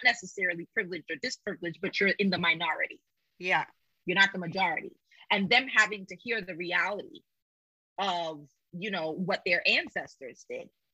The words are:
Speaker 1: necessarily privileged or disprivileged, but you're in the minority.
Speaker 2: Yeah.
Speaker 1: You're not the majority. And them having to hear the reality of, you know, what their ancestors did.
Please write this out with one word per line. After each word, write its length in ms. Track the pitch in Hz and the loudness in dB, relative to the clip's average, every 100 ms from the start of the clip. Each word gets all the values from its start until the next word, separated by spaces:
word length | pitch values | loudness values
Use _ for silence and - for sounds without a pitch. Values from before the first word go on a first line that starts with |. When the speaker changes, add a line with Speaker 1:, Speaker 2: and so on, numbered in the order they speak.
Speaker 1:
necessarily 600 | 247 - 185 - 180 170 170 | 6 2 -4 -4 -2 -2 -4
privileged 340 | - 185 175 - | -4 -4 -6 -8
or 60 | 160 | -6
disprivileged, 640 | 254 - 208 180 175 160 | -6 -6 -8 -6 -6 -4
but 180 | 185 - | -4 2
you're 160 | 196 180 | 2 4
in 80 | 196 | 2
the 80 | 175 | 2
minority. 600 | 170 165 165 156 - - _ _ _ - | 2 0 -2 -2 -4 -8 _ _ _ -8
Speaker 2:
Yeah. 280 | 180 165 - _ _ _ - | 0 0 0 _ _ _ 0
Speaker 1:
You're 140 | 180 | 4
not 100 | 196 | 4
the 60 | 190 | 2
majority. 540 | 170 185 180 156 - - _ - - | -4 0 0 0 -6 -12 _ -20 -2
And 180 | 208 190 | 0 4
them 160 | 240 262 247 | 4 6 4
having 260 | 208 208 190 | 4 2 -10
to 100 | 180 | -12
hear 240 | 240 226 | -4 -4
the 160 | 185 165 | -4 -8
reality 640 | 175 175 180 202 - - - _ _ _ _ _ _ - | -2 0 0 -2 -8 -16 -20 _ _ _ _ _ _ -2
of, 480 | 196 175 165 151 147 _ _ | 0 0 -2 -6 -14 _ _
you 180 | 175 208 | -8 -4
know, 200 | 190 160 | -2 -2
what 300 | 160 185 190 190 | -2 -2 -2 2
their 160 | 175 - | 2 4
ancestors 760 | 247 349 - 135 - 127 123 - | 2 0 -6 -8 -10 -14 -14 -12
did. 200 | 120 - _ _ | -10 -12 _ _